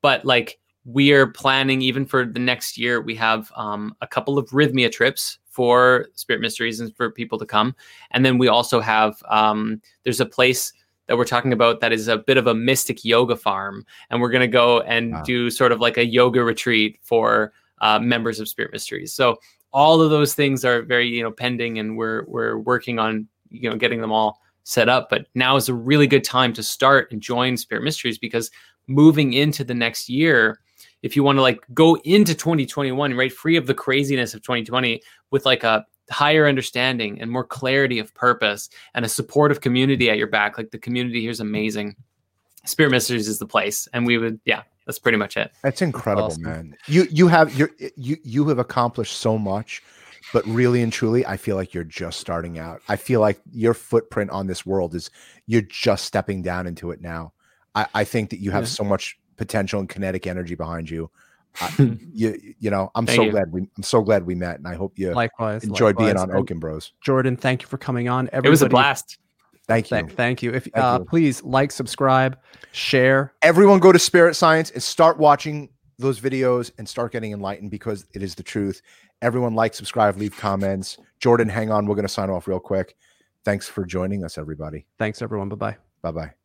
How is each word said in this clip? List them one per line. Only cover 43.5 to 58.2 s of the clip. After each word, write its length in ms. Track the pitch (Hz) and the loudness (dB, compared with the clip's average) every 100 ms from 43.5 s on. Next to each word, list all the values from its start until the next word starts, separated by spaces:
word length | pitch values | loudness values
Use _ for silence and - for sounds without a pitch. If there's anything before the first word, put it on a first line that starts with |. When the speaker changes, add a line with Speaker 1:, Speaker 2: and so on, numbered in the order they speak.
| 113 104 - - | -2 -2 -6 -6
Speaker 1:
And 140 | 123 120 | -4 0
we 120 | 117 | 0
would, 220 | 113 113 - | -2 -4 -4
yeah, 180 | 107 - _ - | -4 -6 _ -14
that's 140 | - | -4
pretty 180 | 123 110 | 0 0
much 180 | 101 - | -2 -6
it. 160 | 107 _ | -8 _
Speaker 2:
That's 200 | 139 - | -6 -2
incredible, 460 | 175 - - 101 107 | -4 -4 -4 -2 -2
Speaker 3:
Awesome. 160 | 80 | -6
Speaker 2:
man. 340 | 80 80 82 - - | -10 -12 -14 -20 0
You, 180 | 156 185 | 0 2
you 160 | 156 180 | 4 6
have, 260 | 170 156 135 | 6 4 2
you're, 140 | 151 _ 135 - | -2 _ -14 -12
you, 180 | 127 160 | -8 -8
you 240 | 135 120 147 | -4 -2 0
have 120 | 127 | 0
accomplished 580 | 123 - 120 120 104 - | -2 -2 -2 -2 -8 -4
so 200 | 117 110 | -2 -2
much, 460 | 101 98 113 - _ _ - - - | -2 -6 -8 -16 _ _ -20 -20 -2
but 140 | 117 104 | -2 0
really 340 | 113 123 123 | 0 2 2
and 120 | 117 | 0
truly, 320 | - 113 120 - | -2 0 0 -2
I 100 | 95 | -6
feel 220 | - 95 | -6 -6
like 160 | 92 | -6
you're 100 | 90 | -8
just 380 | 82 - 85 - | -10 -10 -12 -10
starting 380 | - 85 85 82 | -8 -8 -8 -12
out. 220 | 82 82 - | -14 -16 -8
I 80 | 101 | -8
feel 240 | - 120 | 0 2
like 220 | 107 98 - | 2 0 -10
your 220 | 117 110 | -2 0
footprint 580 | 117 - 117 113 - 101 | 0 0 -2 0 -6 -6
on 160 | 98 95 | -6 -6
this 180 | 90 - | -8 -4
world 300 | 95 87 85 | -2 -2 -6
is, 140 | - _ - _ - | -12 _ -20 _ 0
you're 140 | 113 | 0
just 420 | 101 - 120 98 - | 0 -4 -2 0 -2
stepping 360 | 104 92 95 | -4 -4 -6
down 240 | 90 90 90 | -6 -6 -8
into 260 | 85 87 | -10 -12
it 100 | 85 | -12
now. 320 | 85 82 80 _ _ _ _ 107 | -12 -12 -12 _ _ _ _ -4
I, 120 | 107 | -2
I 100 | 104 104 | -2 -2
think 240 | 120 | -4